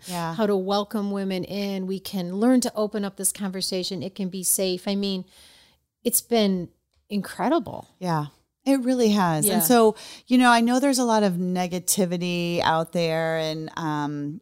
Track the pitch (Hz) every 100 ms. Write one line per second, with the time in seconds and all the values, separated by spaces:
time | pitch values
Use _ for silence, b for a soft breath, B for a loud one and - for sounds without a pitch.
0 | - 175 170 165 208 202 185 202 202 220
1 | 202 196 190 185 - 202 202 196 185 190
2 | - 196 175 185 240 254 240 - 214 214
3 | 202 196 190 - 202 185 180 190 175 185
4 | 190 - 185 190 175 - 190 180 - 196
5 | 202 190 180 b b b b b _ _
6 | 240 - - 233 208 185 170 _ _ _
7 | - 208 180 - 196 330 196 - - -
8 | 180 160 147 - _ _ 262 277 240 254
9 | 226 208 175 156 202 214 - 240 220 214
10 | B B B 254 247 233 233 254 277 262
11 | 247 220 208 175 180 180 180 180 175 -
12 | 180 175 175 175 170 170 - 160 165 175
13 | 165 160 160 160 160 156 156 - 160 151
14 | 147 147 143 160